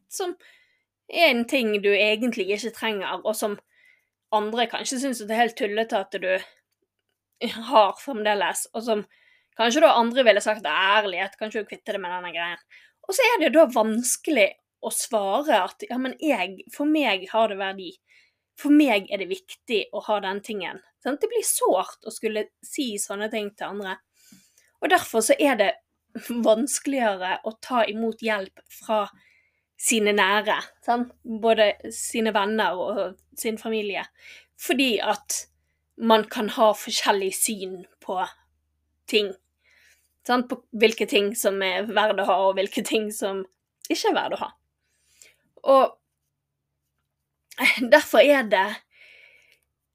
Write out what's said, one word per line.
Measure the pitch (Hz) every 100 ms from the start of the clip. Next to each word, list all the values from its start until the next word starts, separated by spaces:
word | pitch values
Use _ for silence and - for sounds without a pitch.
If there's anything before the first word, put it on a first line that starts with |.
| _
Som | - 359 359 - _ _ _ _ _ -
er | - 320
en | 240 233
ting | 277 226 208
du | 202
egentlig | 202 214 214 247 226 185
ikke | 202 220 -
trenger, | 220 208 156 180
og | - 220
som | 214 202 _ _ _ _ _ _ _ 214
andre | 208 233 226
kanskje | - - 262
synes | 269 233
at | 208
det | 226
er | 233
helt | 226
tullete | 214 208 226 220
at | - 196
du | 185 190 - _ _ _ _ _ _ _ _ _ 233 220 226
har | 240 196 -
fremdeles, | - 214 208 202 175 190 -
og | 226 233
som | 214 202 _ _ _ _ -
kanskje | 233 277
da | 311 233
andre | 233 247 233
ville | 202
sagt, | 214 214 147
"Ærlighet, | 156 190 214 208 175 196 -
kanskje | 214 226
du | 208
kvitter | 190 - 196
det |
med | 180 180
denne | 180 165
greien." | 170 170 _ - _ _ -
Og |
så | 392 480
er | 466
det | 254
da | 294 311
vanskelig | 262 220 220 247 - - 277 - - _ _ 220
å |
svare | - - 226 196 202 202 214 185
at, | - -
"Ja, | 240
men | 262 -
jeg, | 311 226 185 185 -
for | - 294
meg | 311 262 196 190
har | 220 220
det | 196
verdi. | 196 196 180 - _ _ _ _ _ -
For | 285
meg | 294 285 202 -
er | 202
det | 180
viktig | 185 - - - 214 -
å | 202 -
ha | 208 196
den | 202 208
tingen." | 208 165 - - _
Sant? | 247 294
Det | 440
blir | 466 -
sårt | - 311 - 180 - -
å |
skulle | - 220 214 214 _ -
si | - 254 202
sånne | - 202 214
ting | 220 208
til | - 156 196
andre. | 196 190 _ _ _ - _ _ _ _
Og | 294
derfor | 180 - 226
så | 220 -
er | 294 233
det | 190 - _ _ _ - - 240
vanskeligere | 233 220 277 - 294 269 226 190 185 - 220
å | 220
ta | - 254 208
imot | 214 226 220 226
hjelp | 208 190 - _
fra | - - 214 196 - _ _ _ _ _ -
sine | - 226 208 208
nære, | 190 208 208 156 - _ -
sant? | 240 247 _
Både | 247 220 226 220 208 - 226
sine | - - 240 220
venner | 208 202 220 190 180
og | 175 196 185 185 _ -
sin | 233 220
familie. | 233 220 208 180 - _ - - _ -
Fordi | - 262 269 214
at | 214 208 - - - _ _ _ _ -
man | 226 220 214
kan | 254 208
ha | - 220 202
forskjellig | - - - 202 190 -
syn | - 208 185 185 190 _
på | - 185 - - _ _ _ _ _ _ -
ting. | 220 202 - _ _ _ _ _ _ _ _ -
Sant? | 247 247
På | - _
hvilke | 208 220 220 202
ting | 233 202 -
som | 208 196
er | 190 185 214
verd | 208 214 196
å | 190
ha, | 185 196
og | 190
hvilke | 196 - 208
ting | 226 208
som | 220 196 196 190 _ _ _ -
ikke | 359 440
er | 233
verd | 135 196
å |
ha. | - - _ _ _ _ _ _ - _ _ _ - 269
Og | 247 - _ _ _ _ _ _ _ _ _ _ _ _ _ _ _ - 262 226 240
derfor | 302 - 240
er | 254 277 220
det, | 196 202 214 _ _ - - - _ _ _ _ _ _